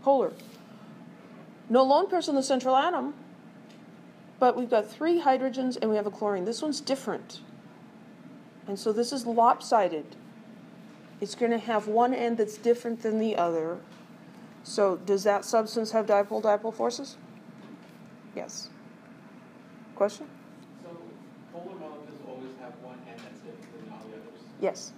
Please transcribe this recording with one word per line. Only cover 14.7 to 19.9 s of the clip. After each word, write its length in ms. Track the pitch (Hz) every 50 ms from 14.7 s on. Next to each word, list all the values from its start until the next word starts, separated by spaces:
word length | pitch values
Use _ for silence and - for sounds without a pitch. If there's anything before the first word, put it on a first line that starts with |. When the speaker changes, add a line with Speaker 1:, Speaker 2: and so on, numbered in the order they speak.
| - - 208 196 180
Speaker 1:
does 300 | 175 185 185 202 196 190
that 180 | 208 202 196 -
substance 480 | - - 226 220 214 - 233 220 220
have 140 | 220 226 208
dipole-dipole 680 | 202 214 202 202 202 220 214 214 220 208 208 220 226 220
forces? 440 | - 233 240 240 - 277 - - - - - - - - - - - - - - - - - - - - - - - - - -
Yes. 360 | 101 - - - - - - - - - - - - - - - - - - - - - - - - - - - - - -